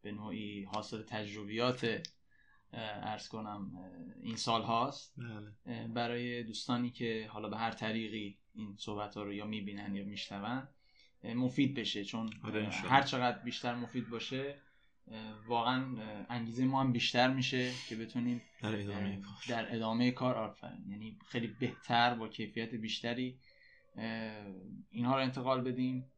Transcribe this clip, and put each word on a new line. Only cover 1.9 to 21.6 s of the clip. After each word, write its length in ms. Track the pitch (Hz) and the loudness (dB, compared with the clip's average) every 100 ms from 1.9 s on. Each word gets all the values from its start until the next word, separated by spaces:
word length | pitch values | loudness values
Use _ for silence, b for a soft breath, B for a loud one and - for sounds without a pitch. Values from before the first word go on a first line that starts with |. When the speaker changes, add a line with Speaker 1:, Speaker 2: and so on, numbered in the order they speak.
| 104 - _ b b b b b | 0 -4 _ b b b b b
Speaker 1:
اه، 80 | - | -8
عرض 460 | 110 104 101 107 - | -6 -4 -4 -4 -6
کنم، 440 | 110 107 104 98 90 | -8 -6 -6 -6 -8
اه، 480 | 92 87 82 - | -12 -14 -14 -8
این 120 | - 110 | -6 -2
سال 260 | - 113 | 2 4
هاست، 520 | 107 117 131 - - - | 4 4 4 0 -12 -10
Speaker 2:
بله. 340 | 120 107 104 101 - | -8 -8 -10 -14 -8
Speaker 1:
اه، 220 | 117 113 | -6 -2
برای 560 | 117 120 120 123 120 | 0 0 0 -2 -2
دوستانی 480 | 113 110 - 120 123 | -4 -6 0 2 2
که 360 | 123 120 110 110 | 0 0 0 -2
حالا 200 | 110 107 | -4 -2
به 80 | 107 | 0
هر 140 | 113 | 0
طریقی 680 | 107 110 113 110 110 101 98 _ 110 | 0 0 0 0 -2 -4 -8 _ -10
این 200 | 107 101 | -8 -6
صحبت 400 | - 104 104 104 | -4 -2 -2 -4
ها 60 | |
رو 100 | 104 | -4
یا 120 | 101 104 | -4 -2
می‌بینن 500 | 107 101 101 101 98 | -4 -4 -4 -4 -2
یا 100 | 101 | -4
می‌شنون، 640 | 101 - 101 104 127 131 - b b b _ | -6 -6 -4 -2 -2 -4 -16 b b b _
اه، 100 | 107 | -4
مفید 400 | 117 127 131 135 | 0 2 6 4
بشه، 320 | 131 104 104 98 | 4 -2 -2 -2
چون، 240 | 117 113 110 | -4 -4 -6
Speaker 2:
آره، 160 | 110 107 | -2 0
Speaker 1:
اه، 60 | 107 | 0
Speaker 2:
انشالله. 240 | - 113 | -2 6
Speaker 1:
هر 120 | 135 | 6
چقدر 380 | 139 131 123 120 | 8 4 4 2
بیشتر 360 | 120 120 123 120 | -4 -2 -2 -2
مفید 340 | 117 127 110 | -2 -4 -4
باشه، 460 | 113 - 131 139 143 b b b b - | -6 -4 -4 -4 -6 b b b b -14
اه، 400 | 110 110 107 107 | -12 -10 -12 0
واقعاً، 540 | 117 117 131 131 117 | 2 4 2 0 -4
اه، 240 | 110 104 98 | -6 -8 -4
انگیزهٔ 360 | 120 113 117 131 | -4 -2 2 4
ما 160 | 135 | 6
هم 100 | 135 | 6
بیشتر 420 | 120 - 123 127 | 6 4 6 6
می‌شه 380 | 135 127 131 127 123 - | 6 2 2 2 -2 -6
که 60 | 110 | -6
بتونیم، 460 | 113 123 120 120 - - | -4 0 0 0 -4 -6
Speaker 2:
در 200 | 107 107 | -2 0
ادامهٔ 280 | 101 101 98 | 0 0 -2
Speaker 1:
اه، 120 | 98 | -2
Speaker 2:
کار. 140 | - - - | -6 -10 -2
Speaker 1:
در 260 | 117 110 117 | -2 0 0
ادامهٔ 360 | 110 113 123 | 2 4 4
کار، 240 | 123 127 113 | 4 2 2
آفرین، 540 | 107 - - - 98 | 0 -6 -12 -10 -8
یعنی 280 | 104 110 110 - | -8 -8 -12 -4
خیلی 200 | 120 113 | -2 -2
بهتر 560 | - | 0